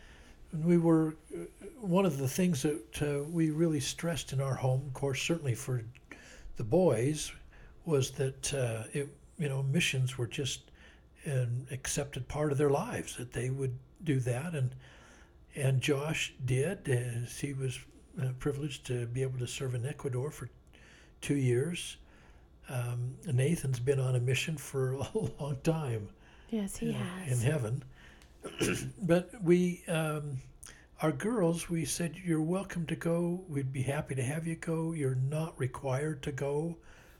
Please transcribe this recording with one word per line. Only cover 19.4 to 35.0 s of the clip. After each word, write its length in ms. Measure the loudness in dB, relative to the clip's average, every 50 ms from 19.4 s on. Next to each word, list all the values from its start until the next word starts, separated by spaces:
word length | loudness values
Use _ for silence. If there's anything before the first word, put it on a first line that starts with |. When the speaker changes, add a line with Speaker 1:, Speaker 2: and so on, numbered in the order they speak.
| -6
Speaker 1:
serve 280 | -6 -6 -6 -4 -4 -4
in 100 | -2 -4
Ecuador 460 | -4 -6 -4 -4 -2 -2 -2 -2 -4
for 180 | -6 -8 -12 -12 -14 -18 -20 -20 -20 -20 -20 -20 -20 -20 -20 -20 -18 -10
two 160 | -2 0 2
years. 640 | 4 4 4 4 4 2 0 -2 -6 -8 -10 -12 -14 -18 -20 -20 -20 -20 -20 -20 -20 -20 -20 -20 -20 -12 -6
Um, 440 | -4 -4 -2 -2 -2 -2 -4 -6 -6 -8 -4 0
Nathan's 480 | 2 4 4 4 2 2 0 -2 -2 0
been 180 | 2 2 2 4
on 160 | 4 4 2
a 40 | 2
mission 360 | 4 2 2 2 0 -2 -4
for 360 | -6 -6 -4 -2 0 0 0
<laughs> 220 | 0 -2 -4 -2 -2
a 160 | -2 -2 -2 -4 -4
long 160 | -4 -4 -4 0
time. 460 | 2 2 2 2 0 -2 -2 -4 -4 -8 -14 -18 -20 -20 -20 -20 -10 -4
Speaker 2:
Yes, 260 | -4 -2 -2 -4 -4
he 140 | -4 -4 -2
Speaker 1:
uh, 80 | -2 -2
Speaker 2:
has. 460 | -4 -4 -6 -6 -4 -2 0 2 4
Speaker 1:
in 60 | 2
heaven. 320 | 2 2 0 -2 -2 -4 -6 -12 -18 -20 -20 -20 -20 -20 -20 -20 -20 -14 -14 -10 -2 0
<clears throat> 420 | 0 0 0 -2 -4 -8 -8 -4
But 280 | 2 4 4 4 4 0 -8 -2
we, 400 | 4 6 6 6 6 2 0 -2 -4 -2
um, 500 | 0 0 0 0 -2 -2 -4 -4 -6 -6 -8 -10 -18 -18 -20 -20 -20 -20 -20 -18 -6 0
our 100 | 0 0
girls, 560 | 0 0 -2 0 2 4 2 2 2 0 -2 -2
we 140 | -2 -2 -2
said, 320 | -2 -2 -4 -4 -4 -6 -6
"You're 200 | -2 0 2 2
welcome 440 | 2 0 0 -2 -2 -4 -4 -4 -2
to 100 | -2 -4
go. 460 | -2 0 0 0 2 0 0 -2 -4 -6 -4
We'd 240 | -4 -2 -2 -2
be 100 | -2 -2
happy 320 | 0 0 0 -2 -2 -2 -2
to 80 | -2
have 240 | -2 -2 -2 -2 -2
you 100 | -4 -4
go. 360 | -4 -2 -2 -2 0 0 -2
You're 220 | -2 0